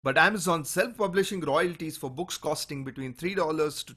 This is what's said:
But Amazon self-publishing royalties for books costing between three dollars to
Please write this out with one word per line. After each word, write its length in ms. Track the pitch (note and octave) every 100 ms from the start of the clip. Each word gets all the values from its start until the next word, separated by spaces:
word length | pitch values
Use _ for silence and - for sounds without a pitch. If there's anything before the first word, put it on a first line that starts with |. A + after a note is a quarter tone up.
But 160 | C3+ D3
Amazon 460 | F3+ G#3+ E3+ E3
self-publishing 800 | C#3+ F3+ A#3+ A3+ G3 F#3+ F#3+ F#3+
royalties 540 | D3 D3+ F3+ E3+ D#3+ -
for 140 | C#3
books 260 | C3+ F3+ -
costing 460 | D3+ D3+ - C#3+
between 320 | C3 C#3 C3
three 220 | A#2+ F3 F#3+
dollars 480 | D#3 D#3 D3+ -
to 100 | -